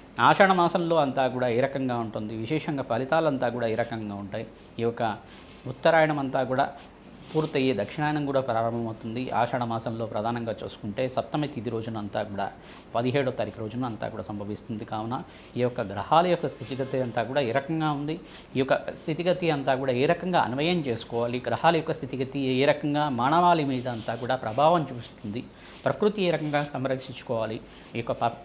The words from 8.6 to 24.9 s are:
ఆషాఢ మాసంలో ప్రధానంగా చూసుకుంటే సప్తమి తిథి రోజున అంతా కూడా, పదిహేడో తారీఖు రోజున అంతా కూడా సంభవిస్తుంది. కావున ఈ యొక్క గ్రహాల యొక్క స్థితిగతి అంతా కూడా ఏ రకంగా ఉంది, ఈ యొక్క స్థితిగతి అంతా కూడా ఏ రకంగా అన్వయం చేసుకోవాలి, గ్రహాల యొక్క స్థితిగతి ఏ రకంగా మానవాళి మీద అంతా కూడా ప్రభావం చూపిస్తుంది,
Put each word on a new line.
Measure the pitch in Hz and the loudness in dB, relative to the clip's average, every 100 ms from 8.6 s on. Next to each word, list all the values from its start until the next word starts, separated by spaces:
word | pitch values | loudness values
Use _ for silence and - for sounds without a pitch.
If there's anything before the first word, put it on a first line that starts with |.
| 117 117 113 110 113 117 131 | 0 -2 -4 -6 -6 -6 -2
ఆషాఢ | 104 120 131 | 0 0 0
మాసంలో | 120 113 120 113 113 | -2 -2 -4 -4 -4
ప్రధానంగా | 113 107 120 113 107 | -2 -2 -2 -4 -6
చూసుకుంటే | 110 - 107 101 131 | -8 -8 -6 -2 -2
సప్తమి | 123 - 151 147 | -2 -2 -2 -2
తిథి | 135 113 | -4 -4
రోజున | 113 110 110 | -4 -4 -6
అంతా | 104 107 | -4 -4
కూడా, | 101 101 98 - - - - 117 | -4 -4 -6 -6 -18 -20 -6 -2
పదిహేడో | 123 131 131 | 2 2 0
తారీఖు | 117 104 101 | -2 -4 -4
రోజున | 110 120 127 | -6 -4 -6
అంతా | 107 113 | -4 -6
కూడా | 107 | -6
సంభవిస్తుంది. | 104 104 101 104 - 107 107 | -8 -8 -6 -8 -6 -8 -6
కావున | 110 113 131 - - - 120 | -6 -4 -6 -8 -16 -10 0
ఈ | |
యొక్క | 123 123 | 0 0
గ్రహాల | 104 98 98 156 180 | -4 -4 4 4 6
యొక్క | 165 139 | 2 0
స్థితిగతి | - 107 131 131 135 | -6 -8 -4 -2 0
అంతా | 123 117 | 0 0
కూడా | 113 139 | 0 0
ఏ | 123 | 2
రకంగా | 135 139 160 156 | 0 0 -2 0
ఉంది, | 143 147 170 - - - 127 | -2 -4 -6 -10 -20 -6 0
ఈ | |
యొక్క | 131 147 - - | 2 2 0 -8
స్థితిగతి | - 156 175 180 170 | -4 0 2 2 2
అంతా | 143 135 131 | 2 2 2
కూడా | 135 | 2
ఏ | 123 147 | 2 4
రకంగా | 170 180 175 | 2 2 2
అన్వయం | 110 131 160 180 | 2 2 2 2
చేసుకోవాలి, | 139 113 - 117 120 123 120 | 0 -2 -2 -2 0 -2 -2
గ్రహాల | 113 160 165 | 4 4 4
యొక్క | 156 | 0
స్థితిగతి | 165 131 127 131 143 | -6 -6 -4 -4 -2
ఏ | 131 131 147 | 0 4 4
రకంగా | 147 151 147 147 | 4 2 0 0
మానవాళి | 123 127 165 180 170 139 | 2 4 6 6 4 2
మీద | 127 123 | -2 -4
అంతా | 117 104 117 | -6 -4 -4
కూడా | 120 127 | -2 -2
ప్రభావం | 113 110 156 175 | 0 4 6 6
చూపిస్తుంది, | 139 | 2